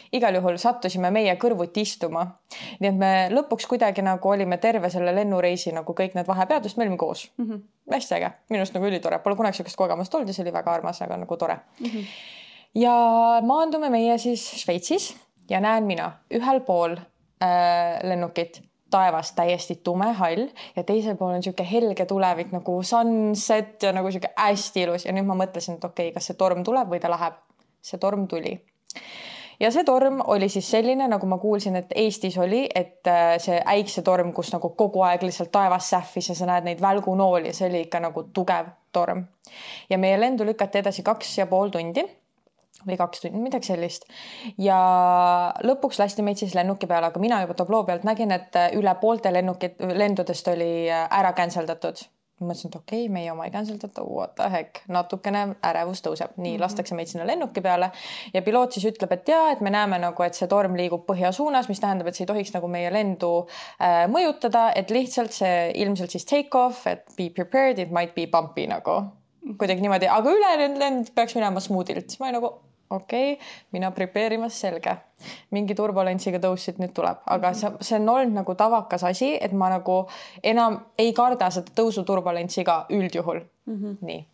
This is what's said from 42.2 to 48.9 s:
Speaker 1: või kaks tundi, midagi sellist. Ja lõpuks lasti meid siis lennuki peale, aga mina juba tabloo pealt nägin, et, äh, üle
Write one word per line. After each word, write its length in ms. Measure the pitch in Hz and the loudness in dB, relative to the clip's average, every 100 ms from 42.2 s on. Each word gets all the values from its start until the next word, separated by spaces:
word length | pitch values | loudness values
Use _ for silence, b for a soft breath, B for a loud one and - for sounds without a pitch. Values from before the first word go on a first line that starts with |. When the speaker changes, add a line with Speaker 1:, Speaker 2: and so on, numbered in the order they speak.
| _ _ _ _ _ _ 196 | _ _ _ _ _ _ -6
Speaker 1:
või 100 | 180 | -2
kaks 240 | 175 - | -2 -4
tundi, 160 | 170 208 | -8 -4
midagi 260 | 254 262 254 | -4 -4 -2
sellist. 400 | 175 170 - - B B B 240 196 | -4 -4 -8 -16 B B B -12 -2
Ja 960 | 196 185 185 180 180 180 180 175 175 - | 4 6 6 6 6 6 6 4 2 0
lõpuks 360 | 233 262 269 - | 0 2 0 0
lasti 220 | 202 202 208 | 0 0 -2
meid 140 | 202 | -2
siis 140 | 196 180 | -2 0
lennuki 300 | 185 196 180 | 0 0 0
peale, 180 | 170 165 | 2 2
aga 80 | 180 | 0
mina 200 | 220 220 | 0 0
juba 120 | 180 175 | 0 -2
tabloo 260 | 175 220 185 | 0 2 2
pealt 160 | 175 | 0
nägin, 280 | 202 220 220 | 0 0 0
et, 240 | 180 - 175 | 0 0 2
äh, 160 | 175 | 2
üle 220 | 214 196 | 2 2